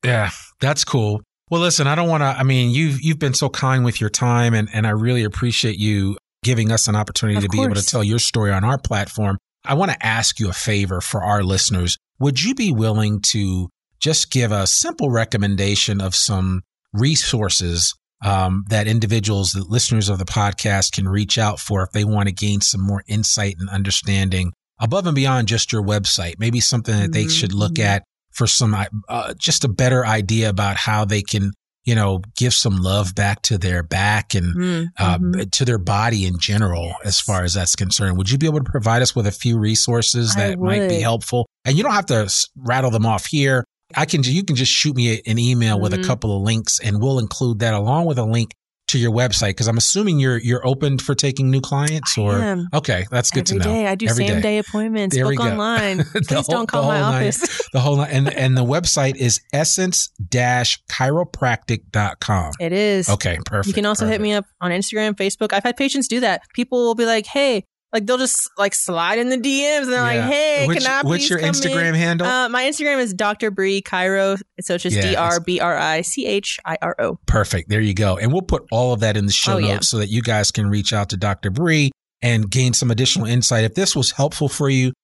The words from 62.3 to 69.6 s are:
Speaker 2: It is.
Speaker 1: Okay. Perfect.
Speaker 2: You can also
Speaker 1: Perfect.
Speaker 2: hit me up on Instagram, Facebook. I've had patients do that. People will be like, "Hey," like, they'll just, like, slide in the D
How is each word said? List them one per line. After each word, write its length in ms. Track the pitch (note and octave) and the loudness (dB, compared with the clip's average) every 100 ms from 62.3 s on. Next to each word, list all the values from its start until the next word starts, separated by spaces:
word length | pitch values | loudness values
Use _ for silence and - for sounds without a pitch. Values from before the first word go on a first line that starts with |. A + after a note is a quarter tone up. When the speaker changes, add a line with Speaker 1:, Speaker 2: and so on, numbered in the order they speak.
| G2+ E2 C#2+ | -2 -2 -4
Speaker 2:
It 140 | C3+ | -4
is. 360 | F3+ G#3+ F#3+ F2+ | 0 0 0 0
Speaker 1:
Okay. 280 | G2+ - E2+ - | 0 0 -4 -4
Perfect. 220 | G#2 G2 | -2 -2
Speaker 2:
You 60 | |
can 120 | G3 - | 0 0
also 200 | G#3+ A3 | 0 0
Speaker 1:
Perfect. 80 | |
Speaker 2:
hit 80 | A3 | 0
me 120 | G#3 | 0
up 120 | G#3 G#3 _ | -2 -4 _
on 100 | F3 | -4
Instagram, 420 | F3 G3 G#3+ G#3+ G3+ | -2 -2 -2 -2 0
Facebook. 380 | G3 - G#3+ | -2 -2 -2
I've 100 | G3 | 0
had 140 | A#3+ A#3+ | 0 -2
patients 300 | C#4 C#4 B3 | -2 0 -2
do 120 | A#3 | 0
that. 200 | A#3+ F3+ - | 0 -2 -4
People 260 | - A#3+ B3 A#3+ | -6 -2 2 2
will 100 | A3+ | 2
be 100 | A#3 | 2
like, 200 | A3+ G#3+ | 0 0
"Hey," 400 | C#4 C#4 A3+ - _ _ | 0 0 0 -4 _ _
like, 120 | A3+ G#3 | -4 0
they'll 100 | B3 | 0
just, 320 | B3+ - - - | 0 -2 -4 -2
like, 160 | G3+ | -2
slide 460 | - - E3+ E3+ G#3+ | 0 -4 -2 0 0
in 80 | B3 | 0
the 60 | B3+ | 0
D 260 | B3+ C4+ | 0 0